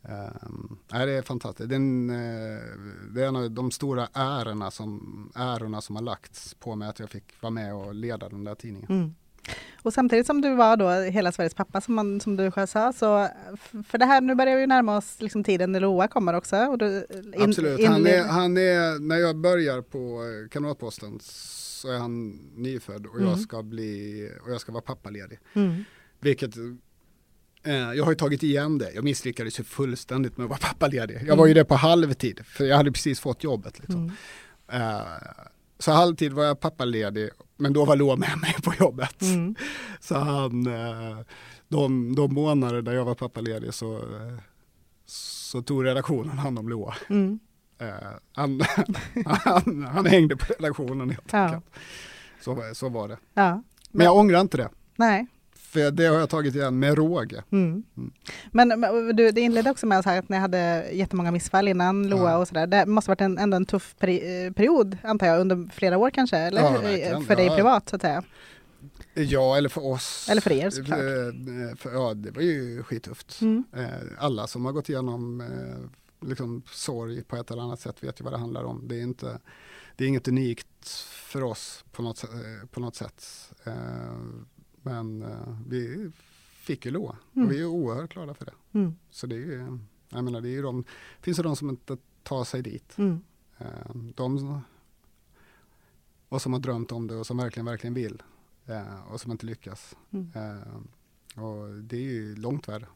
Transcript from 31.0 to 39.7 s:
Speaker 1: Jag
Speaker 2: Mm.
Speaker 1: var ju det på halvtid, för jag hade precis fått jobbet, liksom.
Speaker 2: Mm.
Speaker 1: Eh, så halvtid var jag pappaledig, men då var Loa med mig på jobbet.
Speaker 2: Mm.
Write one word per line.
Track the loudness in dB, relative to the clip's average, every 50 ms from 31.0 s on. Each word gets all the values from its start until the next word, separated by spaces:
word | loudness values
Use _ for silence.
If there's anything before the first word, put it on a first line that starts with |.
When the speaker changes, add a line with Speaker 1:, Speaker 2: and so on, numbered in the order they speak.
| -4 -4 -8
Speaker 1:
Jag | -8
Speaker 2:
Mm. | 2 4 8 10
Speaker 1:
var | 10
ju | 12 12
det | 10 8
på | 8 6
halvtid, | 6 6 6 6 6 6 4 0 -2 -2 -4 -4 -6 -16
för | -18 -2 0 2
jag | 6 6
hade | 6 6 6
precis | 2 0 -2 -2 -2 -2
fått | -2 -6 -4 -4 -2
jobbet, | -4 -4 -4 -4 -10 -16 -14
liksom. | -8 -6 -4 -4 -4 -4 -8 -12 -16 -20 -20 -20 -20 -20 -20 _ _ -8
Speaker 2:
Mm. | -4 -4 -2 -2 -4
Speaker 1:
Eh, | -6 -8 -8 -12 -14 -14 -16 -18 -20 -20 -20 _ _ _ _ _ -2
så | 2 4
halvtid | 6 8 6 6 4 0 -2 -2
var | 2 2 2
jag | 2 2 0
pappaledig, | -2 -6 -4 -2 -2 -2 0 0 -2 -2 -2 -4 -6 -6 -8 _ -20 _ _
men | -2 0 2
då | 4 4 6
var | 6 6
Loa | 6 6 4 4
med | 2 0 -2 -2 -4
mig | -4 -4 -4 -2 -2
på | -2 2 4
jobbet. | 4 4 4 0 -6 -6 -6 -4
Speaker 2:
Mm. | 0 0 2 2 0 -2 -4 -6 -8 -10